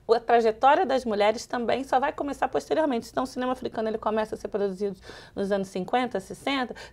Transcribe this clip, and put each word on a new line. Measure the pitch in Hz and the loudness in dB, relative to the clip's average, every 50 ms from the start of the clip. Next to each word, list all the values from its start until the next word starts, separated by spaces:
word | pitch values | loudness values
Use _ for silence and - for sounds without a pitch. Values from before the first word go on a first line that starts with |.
| - - 233 | 0 2 2
a | 240 | 2
trajetória | 240 - 240 233 226 220 220 - 254 269 294 339 381 | 4 4 4 6 6 4 2 4 6 6 6 6 4
das | 240 269 254 254 | 2 2 0 0
mulheres | 233 202 202 202 214 220 233 - | 0 0 2 4 2 2 0 -4
também | - - 247 233 214 - 247 | -6 -6 -4 0 0 -2 -2
só | 269 - 262 254 | 0 0 2 2
vai | 269 302 | 2 0
começar | 302 - 294 285 262 - 269 | -2 -4 -6 -6 -4 -4 -4
posteriormente. | 262 - - - - 220 302 311 311 247 233 - - | -2 -2 -2 -2 0 0 0 2 0 0 -2 -4 -4
Então, | - - - | -4 -4 -4
o | |
cinema | - - 254 254 254 | -4 -4 -4 -2 -4
africano, | 254 254 240 - - 233 220 220 | -4 -4 -6 -8 -6 -4 -4 -4
ele | 220 220 | -4 -2
começa | - 220 220 220 214 220 220 | -2 -2 0 -2 -2 -4 -6
a | - | -10
ser | - | -8
produzido | 208 - 202 202 202 190 180 208 202 190 - - - - - - - - | -6 -4 -2 -2 -2 -2 -2 -4 -6 -6 -8 -16 -20 -18 -18 -18 -12 -6
nos | 196 202 190 | -4 -2 0
anos | 202 196 196 | 0 0 -2
cinquenta, | 190 - 190 180 - - 247 254 240 - 190 | -4 -4 -6 -4 0 0 0 0 0 -4 -6
sessenta. | 190 - 185 - - 269 277 269 247 226 - - - - | -6 -6 -14 -6 -4 -2 -2 -2 -2 -4 -6 -14 -16 -10